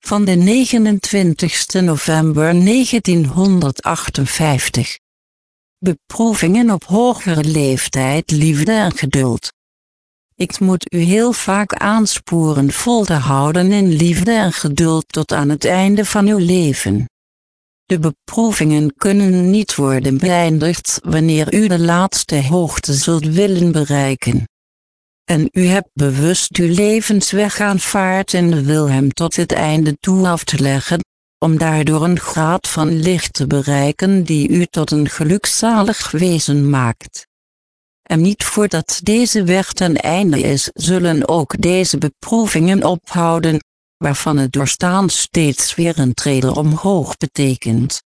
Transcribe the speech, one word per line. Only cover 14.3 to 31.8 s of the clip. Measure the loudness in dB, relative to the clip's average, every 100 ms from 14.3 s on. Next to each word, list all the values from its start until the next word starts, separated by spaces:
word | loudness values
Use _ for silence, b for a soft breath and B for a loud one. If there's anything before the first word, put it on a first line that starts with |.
en | 0 0
geduld | -2 -4 0 0 0 -2
tot | -6 -4
aan | -2 -2
het | 0
einde | 0 2 2 2
van | 0 0 2
uw | 2
leven. | 2 2 2 -2 -2 -2 -4 _ _ _ _ _ _ _
De | _ -2
beproevingen | -2 -4 -6 -2 0 2 2 2 0 -2
kunnen | 0 2 2 2 2
niet | 2 0
worden | -2 0 0 0 0
beëindigd | 0 2 2 2 0 -2 -6 -6
wanneer | -2 0 2 2 2
u | 2 2
de | 2
laatste | 2 2 0 -2 -2 -2
hoogte | 0 0 0 -4 -4
zult | -2 0 0
willen | 0 0 2 2 2
bereiken. | 2 0 0 0 -2 -2 -2 -4 _ _ _ _ _ _ _ -2
En | 0 0
u | 2 2
hebt | 2 -2
bewust | -2 0 2 0 0 -2 -2
uw | 0
levensweg | 2 2 0 0 0 0 0 -2 0
aanvaard | -2 -2 -2 -2 0 -2 -2
en | 0 2 2
wil | 2 0 2
hem | 2 0
tot | 0 -4 -2
het | -2
einde | -2 0 0 0 -2
toe | 0 0 2
af | -2
te | -4 -2
leggen, | 0 0 -2 -4 -6 _ _ _
om | 0 0
daardoor | 0 0